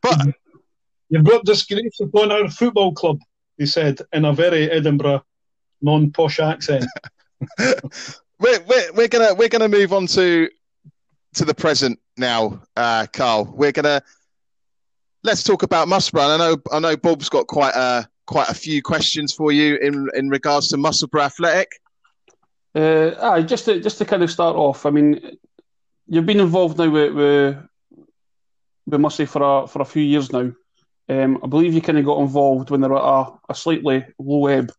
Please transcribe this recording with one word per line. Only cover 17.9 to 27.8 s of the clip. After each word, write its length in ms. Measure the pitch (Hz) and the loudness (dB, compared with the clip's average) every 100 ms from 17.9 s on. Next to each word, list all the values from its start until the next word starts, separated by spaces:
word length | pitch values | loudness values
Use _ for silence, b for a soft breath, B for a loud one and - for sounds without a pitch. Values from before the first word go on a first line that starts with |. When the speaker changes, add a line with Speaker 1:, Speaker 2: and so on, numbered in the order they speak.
| 123 117 _ - | -2 -6 _ -6
Speaker 1:
quite 240 | 156 135 | -2 -2
a 40 | |
few 280 | - - 151 | -4 -4 -6
questions 520 | - 160 - 156 147 | -2 -4 -2 -4 -6
for 200 | - 156 | -2 0
you 240 | 147 151 147 | 2 2 0
in, 320 | 143 143 135 - | -2 -2 -6 -4
in 120 | 135 | -4
regards 400 | 139 151 143 139 | -2 0 -2 0
to 80 | 147 | -2
Musselburgh 440 | 151 143 151 156 | -2 -2 -2 -2
Athletic. 480 | 143 - 170 170 190 - _ _ _ _ _ _ _ _ _ 151 | -2 -2 0 0 -2 -8 _ _ _ _ _ _ _ _ _ -2
Speaker 3:
Uh, 360 | 156 160 160 - | 2 2 0 -2
aye, 220 | 233 175 | 0 0
just 200 | 165 247 - | 0 -2 -2
to, 140 | 196 | -2
just 180 | 202 - | -2 -6
to 40 | |
kind 200 | 208 196 | -4 0
of 80 | 170 | -2
start 260 | 165 170 165 | 0 -2 0
off, 280 | 147 139 147 | -2 -2 -2
I 40 | |
mean, 480 | 147 147 147 - - _ _ _ _ _ _ _ | 2 2 0 -6 -20 _ _ _ _ _ _ _
you've 180 | 165 165 | -2 2
been 160 | 208 | 2
involved 360 | 185 180 180 156 | 2 2 0 0
now 100 | 165 | 0
with, 240 | 151 147 | 2 0
with, 440 | 147 147 143 139 139 156 _ | 2 2 4 2 -2 -14 _